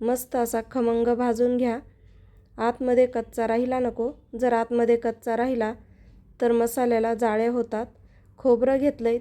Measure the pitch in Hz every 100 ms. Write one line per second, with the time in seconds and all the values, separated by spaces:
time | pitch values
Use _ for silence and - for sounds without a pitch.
0 | 226 247 - 254 233 226 226 262 233 233
1 | 233 240 247 226 247 247 247 233 - _
2 | - - - - - - 226 247 254 247
3 | 254 240 226 - 226 226 254 254 247 -
4 | 233 294 _ 226 247 233 226 240 233 233
5 | 233 226 - 226 254 247 214 240 - -
6 | - - - - 240 233 233 262 247 233
7 | 226 226 233 214 233 247 233 214 240 -
8 | - - - - 269 233 254 269 285 277
9 | 233 233